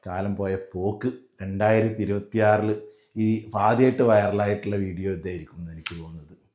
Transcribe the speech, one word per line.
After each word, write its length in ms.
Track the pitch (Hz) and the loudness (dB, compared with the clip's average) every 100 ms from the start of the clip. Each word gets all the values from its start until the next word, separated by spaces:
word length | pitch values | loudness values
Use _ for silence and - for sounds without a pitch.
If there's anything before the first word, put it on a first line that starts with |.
| 95 | -8
കാലം 280 | 90 101 98 | -4 -4 -2
പോയ 220 | 98 95 - | -4 -4 -6
പോക്ക്. 340 | 92 98 104 127 127 _ _ | -4 -4 -2 -6 -8 _ _
രണ്ടായിരത്തി 600 | 95 98 107 110 110 107 | -8 0 4 4 2 -2
ഇരുപത്തിയാറിൽ 800 | 101 101 101 110 107 107 107 107 - _ _ 107 | -2 -4 -2 2 4 4 2 -2 -6 _ _ -2
ഈ 340 | 110 110 107 107 | 0 0 -2 0
ആദ്യമായിട്ട് 480 | 107 117 131 127 | 2 6 4 4
വൈറലായിട്ടുള്ള 720 | 120 107 101 101 101 104 104 101 | 4 4 4 0 0 -2 -2 -2
വീഡിയോ 380 | 95 87 98 | -4 -4 -6
ഇതായിരിക്കും 440 | 90 90 87 76 80 | -6 -8 -10 -12 -14
എന്ന് 120 | 82 | -14
എനിക്ക് 280 | 80 78 85 | -12 -12 -12
തോന്നുന്നത്. 380 | 82 82 76 92 _ | -12 -16 -20 -20 _